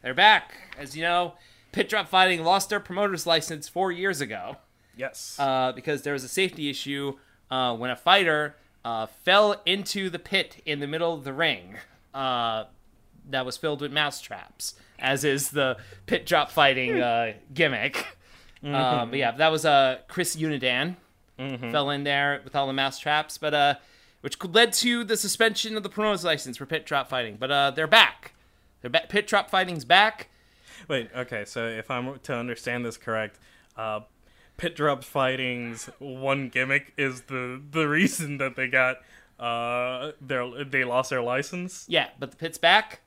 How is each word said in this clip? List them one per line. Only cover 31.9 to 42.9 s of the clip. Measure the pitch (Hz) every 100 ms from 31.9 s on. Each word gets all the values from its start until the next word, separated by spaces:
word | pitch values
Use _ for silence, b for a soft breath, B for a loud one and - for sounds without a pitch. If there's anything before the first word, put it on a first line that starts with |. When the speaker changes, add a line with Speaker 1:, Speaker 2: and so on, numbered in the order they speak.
Speaker 2:
I'm | 127 127 135
to | -
understand | 123 120 117 - 120
this | 120 113
correct, | - 110 107 - b b b -
uh, | 110 107 107 _ _ b b -
Pit | 175 165
Drop | 147 135
Fighting's | 127 143 131 131 127 123 120 113 - -
one | 139 131 135 139 135
gimmick | 123 131 139 143 -
is | 139 127
the, | - 131 123 127 143
the | 147 151
reason | 156 190 - 151 143
that | 135
they | 123 131
got, | 131 127 131 b b b _
uh, | 120 117 120 120 123 127 143 -
their, | 131 135 123 120
they | 139 135
lost | 127 120 131
their | 131
license? | 120 131 143 180 180 - -
Speaker 1:
Yeah, | 165 127 -
but | 127
the | -
pit's | 165 160
back. | 170 196 214